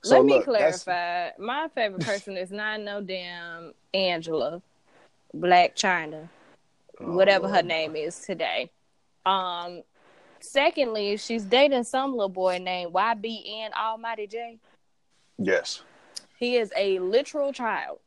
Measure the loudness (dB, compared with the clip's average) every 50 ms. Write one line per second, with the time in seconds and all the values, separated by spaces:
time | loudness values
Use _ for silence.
0 | 4 8 8 8 10 10 8 6 4 4 2 4 4 4 2 0 -4 -4 -4 -2
1 | -2 -2 -4 -4 -4 -6 -8 -8 -8 -6 -4 -4 -6 -6 _ -2 -2 -2 -2 -4
2 | -4 -4 -4 -4 -6 -8 -8 -8 -8 -8 -8 -8 -6 -6 -6 -6 -8 -8 -8 -8
3 | -8 -6 -8 -8 -8 -10 -12 -12 -12 -12 -14 -14 -16 -18 -20 _ _ _ -2 0
4 | 0 2 0 -2 -4 -4 -2 -2 -2 -2 -4 -8 _ _ _ _ _ _ _ _
5 | _ _ _ _ _ _ -10 -4 2 6 6 6 6 4 2 0 0 0 2 0
6 | -2 -6 -10 -14 -14 -16 _ _ _ _ _ _ _ _ _ _ _ _ _ -12
7 | -8 -4 2 4 6 6 6 4 2 2 2 2 2 2 -2 -2 -2 -4 -4 -6
8 | -6 -6 -8 -10 -10 -10 -6 -4 -4 -4 -2 -4 -4 -6 _ _ _ _ _ _
9 | _ _ _ _ _ 0 0 0 0 -4 -6 -6 -8 -10 -12 -14 -18 _ _ _
10 | _ _ _ _ _ _ _ _ -20 -2 0 4 4 4 4 2 0 0 0 -2
11 | -2 -2 -2 -4 -4 -4 -4 -4 0 4 6 6 6 6 6 2 0 0 -2 -2
12 | -2 -2 -2 -2 -2 -2 -2 0 0 0 0 0 -4 -4 -6 -4 -6 -2 0 0
13 | 2 2 0 -2 -4 -8 -8 -8 -10 -12 -12 -10 -10 -8 -6 -4 -4 -4 -6 -6
14 | -8 -10 -8 -8 -10 -10 -10 -10 -12 -12 -14 -20 _ _ _ _ _ _ _ _
15 | _ _ _ _ _ _ _ -6 -2 0 0 0 0 -2 -10 -12 -14 _ _ _
16 | _ _ _ -20 -20 _ _ _ -4 0 0 0 0 0 -2 -2 0 0 0 0
17 | 0 2 2 2 0 0 -4 -4 -4 -4 -4 -4 -4 -4 -4 -4 -6 -8 -12 -16
18 | _